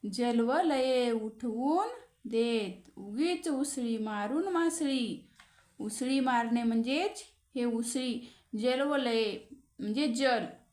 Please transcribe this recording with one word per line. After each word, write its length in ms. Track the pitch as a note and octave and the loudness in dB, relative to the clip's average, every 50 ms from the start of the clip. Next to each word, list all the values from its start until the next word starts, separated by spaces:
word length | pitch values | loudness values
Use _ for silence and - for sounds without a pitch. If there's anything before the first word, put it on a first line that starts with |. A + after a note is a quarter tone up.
| - G#3 G3 | -8 -8 -4
जलवलये 960 | A#3+ A#3+ A#3+ A#3+ A#3 A3+ A#3 C4 D#4+ F4+ E4 C#4+ C4 B3+ C4 B3+ B3+ B3 A#3+ | -2 0 2 4 2 4 4 2 2 2 2 2 2 2 2 2 2 2 2
उठवून 760 | A#3 A3+ G#3+ A3 G#3+ - - B3 A3 A#3 B3+ C#4 D#4 F4+ G#4 A#4 B4 B4 - - _ _ _ | 0 0 -2 -4 -8 -6 -6 -4 -2 0 0 2 2 2 2 0 -4 -10 -16 -20 _ _ _
देत, 760 | A#3 A3 A3+ A#3 A#3 A#3 A3+ G#3 F#3+ F#3 - - - - - | -2 0 0 2 2 2 0 0 -2 -6 -10 -16 -20 -18 -16
उगीच 480 | G3 G3+ G#3 A#3 D4+ F4 F4+ E4+ F4 E4+ | -14 -10 -4 0 0 0 0 0 -2 -2
उसळी 500 | D4 C4 C#4 C#4+ - C4+ B3 A#3 A3+ A3 | 0 0 -2 -2 -2 -4 -2 -2 0 0
मारून 500 | A3 A3 G#3+ G#3 G#3 G#3+ B3+ D#4 F#4 G4 | -2 -2 -2 -2 -2 0 0 0 0 2
मासळी." 840 | F#4 E4+ E4+ E4 E4 - D#4+ C#4 C4+ C4 A#3+ A3 - - - - _ _ - _ _ - _ _ _ _ | 2 2 2 2 2 0 0 0 0 0 0 -2 -4 -8 -12 -20 _ _ -20 _ _ -20 _ _ _ _
उसळी 400 | G3+ G#3+ G#3+ - B3+ B3+ C4+ C4+ | -8 -8 -6 -4 -2 0 2 2
मारणे 440 | C4+ C4 B3 A#3+ A#3 A#3 A#3 A#3+ A#3 | 2 2 2 2 2 2 0 2 2
म्हणजेच 600 | A#3 A3+ A3+ A3+ B3 C4+ D4+ F4+ G#4 - - - - _ _ _ _ _ | 2 2 2 2 2 0 0 0 -2 -4 -6 -16 -18 _ _ _ _ _
हे 80 | C4 A#3+ | -2 -2
उसळी, 720 | A#3+ A3+ A3+ A#3 A#3 - C4+ B3+ B3+ A#3 - - - - - _ _ - G#3+ | 0 0 -2 -2 -2 -2 -2 -2 -2 -4 -4 -6 -12 -20 -20 _ _ -8 -2
जलवलये 840 | G#3+ B3 B3 B3+ C#4 C#4+ D4 C#4 C4 A#3+ A3+ A3+ A3+ G#3 F#3+ - - - - - _ _ _ _ | 0 0 2 2 0 0 0 0 0 2 2 2 0 0 -2 -6 -10 -16 -20 -20 _ _ _ _
म्हणजे 340 | G3 G#3 G#3+ B3+ D4 D4+ A#3 | -6 -4 -2 0 0 0 0
जल 320 | A#3 C4+ C4 B3 A3+ F#3+ - - - _ _ | 2 2 4 4 2 0 -4 -10 -16 _ _